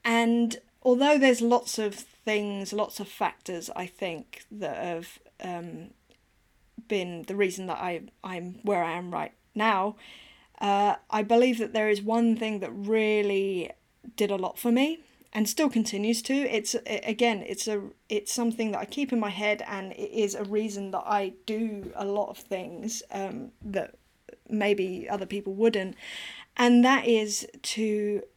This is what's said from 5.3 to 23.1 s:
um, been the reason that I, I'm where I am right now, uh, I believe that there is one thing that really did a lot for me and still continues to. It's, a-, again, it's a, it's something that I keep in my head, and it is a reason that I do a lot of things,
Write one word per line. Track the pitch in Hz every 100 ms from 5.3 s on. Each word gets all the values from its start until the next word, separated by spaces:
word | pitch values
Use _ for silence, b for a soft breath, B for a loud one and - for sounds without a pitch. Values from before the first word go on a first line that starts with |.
| _
um, | 180 175 175 160 196 _ _ _ _ _ _ _ _ - -
been | 208 180 170
the | 160 202
reason | 190 185 185
that | 160
I, | 180 170 - _
I'm | 190 180 180 196
where | 208 190
I | 165
am | 170 180
right | 160 151 _ _ 208
now, | 220 196 196 214 B B B B B -
uh, | 202 202 208 - _
I | 214
believe | 208 233 254 226
that | 214
there | 220 214
is | 208
one | 208 233 233 226
thing | 220 208
that | 170
really | 156 202 220 214 214 202 196 196 180 165 - _ _ - -
did | 208
a | 196
lot | 185 -
for | 240
me | 240 285 320 B B _
and | 214 208
still | - 294
continues | 233 220 196 214 233
to. | -
It's, | 269 269 226 220 226
a-, | - 214 -
again, | 214 240 208 -
it's | - -
a, | 208 196 - _
it's | 214 208
something | - 233 226 220
that | 196
I | -
keep | - 277
in | 240
my | 208
head, | 185 214 208 -
and | 202 190
it | - -
is | - 202 202
a |
reason | 202 208 220 202 196
that | 185 -
I | 208 196 - -
do | 220 226 208 185 -
a | 202
lot | 202 -
of | -
things, | - 190 180 170 220 - -